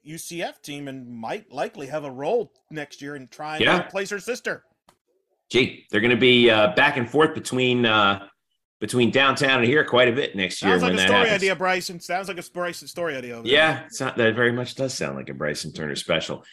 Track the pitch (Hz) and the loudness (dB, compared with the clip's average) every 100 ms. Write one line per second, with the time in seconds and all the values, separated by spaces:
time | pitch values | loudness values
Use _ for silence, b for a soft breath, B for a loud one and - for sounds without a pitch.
0 | 147 165 - 170 226 294 151 143 143 131 | -18 -16 -12 -8 -10 -10 -14 -12 -10 -12
1 | 120 120 113 208 - 131 220 208 131 156 | -14 -12 -10 -10 -10 -8 -8 -8 -10 -8
2 | 143 127 147 233 196 _ _ 156 143 - | -8 -8 -2 -2 -4 _ _ -12 -12 -14
3 | 139 147 127 - 151 156 120 180 170 196 | -14 -14 -16 -14 -10 -2 0 0 -2 -8
4 | 190 202 - 247 220 147 _ _ _ _ | -6 -8 -8 -8 -6 -10 _ _ _ _
5 | _ _ _ _ _ 123 113 - _ 104 | _ _ _ _ _ 0 0 -2 _ 0
6 | 120 117 131 120 120 110 107 - 143 139 | 2 4 6 8 8 6 4 4 2 2
7 | 117 143 160 - - 127 127 123 117 107 | -2 2 2 0 -6 0 2 2 4 4
8 | 101 98 - _ _ _ _ _ 110 123 | 4 2 -6 _ _ _ _ _ -4 2
9 | 113 127 139 120 139 131 117 151 - 151 | 4 4 2 2 2 2 4 2 4 4
10 | 123 123 139 98 92 - 98 92 90 90 | 4 2 -4 -2 -4 -2 2 2 2 2
11 | 95 98 95 196 190 175 185 185 175 170 | 4 4 4 2 0 0 0 -2 -4 -12
12 | - 175 196 175 - 175 175 170 139 - | -6 -6 -6 -12 -12 -8 -8 -8 -14 -8
13 | 170 135 123 117 117 143 160 127 - - | -6 -6 -8 -10 0 4 4 0 -8 -8
14 | 131 - 113 110 120 120 123 - 135 - | -6 2 2 4 2 0 -6 -6 -6 -4
15 | 73 69 67 67 73 73 80 85 78 69 | -6 -6 -10 -6 -6 -6 -8 -8 -8 -8
16 | - 82 - 73 B | -2 -2 -2 -10 B